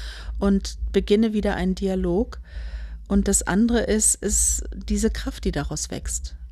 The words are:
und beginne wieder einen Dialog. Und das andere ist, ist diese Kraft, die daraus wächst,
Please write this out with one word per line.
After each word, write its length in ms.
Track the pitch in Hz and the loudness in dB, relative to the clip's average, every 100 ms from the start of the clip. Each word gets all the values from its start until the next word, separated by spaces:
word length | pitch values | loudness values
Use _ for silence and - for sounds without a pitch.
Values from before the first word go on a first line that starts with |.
| - - - - | -10 -12 -10 0
und 400 | 196 196 - - - | 2 2 0 -6 -2
beginne 420 | 196 - 208 226 | 0 4 4 4
wieder 220 | 214 202 | 2 0
einen 180 | 175 185 | 0 0
Dialog. 640 | 180 190 185 180 180 262 - - - - - - - - | 0 -2 0 0 0 0 -6 -12 -10 -8 -8 -10 -10 0
Und 200 | 202 196 | 2 4
das 120 | 196 | 2
andere 380 | - 185 233 233 | 2 4 4 4
ist, 320 | - 214 - | 2 2 2
ist 500 | - 208 - - - - | 0 0 2 2 0 -4
diese 340 | 196 - 202 220 | -6 -2 2 2
Kraft, 360 | - 269 - | 0 -6 -4
die 60 | 185 | -2
daraus 360 | - - 151 - | -2 -2 -4 -6
wächst, 440 | - - - - - - | -6 -6 -6 -8 -12 -12